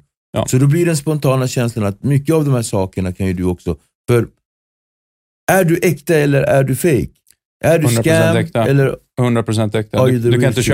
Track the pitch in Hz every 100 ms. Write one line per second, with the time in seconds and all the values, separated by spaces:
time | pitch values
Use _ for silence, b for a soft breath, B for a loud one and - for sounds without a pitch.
0 | _ _ _ - - 127 143 160 170 160
1 | 156 151 139 131 127 131 117 113 101 98
2 | 131 139 143 160 143 127 113 104 92 -
3 | 92 90 95 90 90 87 - 80 _ _
4 | - 117 - _ _ _ _ _ _ _
5 | _ _ _ _ - 185 180 170 180 -
6 | - 160 147 139 139 139 135 135 180 127
7 | 71 _ _ _ _ _ 139 165 147 117
8 | 135 160 160 113 - - 117 139 135 -
9 | _ - 123 117 113 110 107 110 107 -
10 | 131 123 117 120 135 113 110